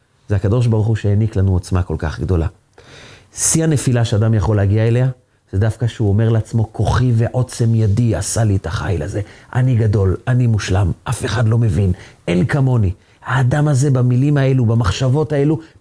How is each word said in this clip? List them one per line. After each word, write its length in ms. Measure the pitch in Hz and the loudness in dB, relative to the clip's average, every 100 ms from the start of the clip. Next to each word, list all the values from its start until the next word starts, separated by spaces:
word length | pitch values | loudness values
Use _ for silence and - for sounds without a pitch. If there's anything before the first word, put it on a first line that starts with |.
| _ _ - | _ _ -4
זה 60 | 101 | -2
הקדוש 320 | 101 123 120 | 0 0 2
ברוך 200 | 110 107 | 0 0
הוא 80 | 107 | -2
שהעניק 400 | 101 101 110 95 | 0 0 0 0
לנו 180 | 95 | 0
עוצמה 300 | 90 - 90 | 0 0 -2
כל 120 | 87 78 | -2 -4
כך 200 | 78 - | -6 -6
גדולה. 280 | 80 87 78 - _ - - - - - - - | -2 -2 -2 -8 _ -20 -20 -20 -20 -20 -20 -6
שיא 280 | - 160 | -2 0
הנפילה 420 | 165 139 135 120 117 | 0 0 0 0 0
שאדם 280 | 104 113 | 0 0
יכול 220 | 110 101 107 | 0 0 0
להגיע 320 | 98 110 113 | 2 2 2
אליה, 220 | 120 131 - _ _ - | 2 0 -4 _ _ -8
זה 80 | 92 | -2
דווקא 280 | 113 - 117 | -2 0 -4
שהוא 220 | - 104 | -2 0
אומר 200 | 101 113 | 2 2
לעצמו, 440 | 113 - 117 107 | 0 0 -2 -2
"כוחי 380 | - 107 101 127 113 | -2 -2 0 0 0
ועוצם 600 | 117 127 123 - 117 113 | 0 -2 -4 -2 0 2
ידי 400 | 110 104 117 85 | 2 2 0 0
עשה 280 | 101 110 | -4 -2
לי 120 | 110 95 | 0 0
את 100 | - | -2
החיל 360 | - - 85 | -6 -4 -4
הזה. 200 | - - - - - | -4 -8 -10 -14 -8
אני 220 | 127 127 113 | -2 0 2
גדול, 420 | 110 104 95 - - | 2 2 2 0 0
אני 200 | 123 123 | 0 2
מושלם, 440 | 107 - 95 87 - | 0 0 0 0 -2
אף 220 | - 127 - | -6 -6 -4
אחד 220 | 107 110 | -2 0
לא 100 | 117 | 2
מבין, 340 | 117 78 98 92 - - - | 0 2 0 -2 -8 -12 -2
אין 180 | 175 165 | 0 0
כמוני." 460 | 151 131 123 95 - _ _ - | 0 2 2 0 -4 _ _ -4
האדם 420 | 127 123 151 151 | 0 0 2 2
הזה 240 | 127 143 | 2 2
במילים 460 | 127 123 123 143 147 | 2 2 2 2 2
האלו, 280 | 135 131 110 | 2 2 2
במחשבות 680 | 117 123 - 131 143 151 | 2 0 0 0 0 0
האלו, 280 | 143 147 160 - - | 0 0 0 -6 -4